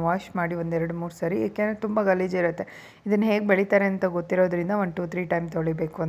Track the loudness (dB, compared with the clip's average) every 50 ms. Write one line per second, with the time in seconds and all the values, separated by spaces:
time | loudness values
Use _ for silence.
0 | 2 2 0 0 -2 -6 -4 -2 -2 -2 -2 -4 -4 -2 -2 -2 -2 -2 -4 -6
1 | -6 -8 -6 -4 -4 -2 0 0 0 -2 0 0 -2 -2 -2 -2 -4 -2 0 2
2 | 4 4 4 4 2 0 0 2 0 0 0 -2 -6 -10 -10 -20 -20 -20 -20 -10
3 | -2 0 2 2 4 4 2 2 4 4 4 4 4 4 4 4 4 4 0 0
4 | 0 0 0 -2 -2 0 2 4 4 4 2 0 0 0 0 0 -2 -2 -2 -4
5 | -6 -4 -4 -4 -2 0 0 -2 -2 -2 -4 -2 0 0 0 -2 -2 -4 -4 -4
6 | -4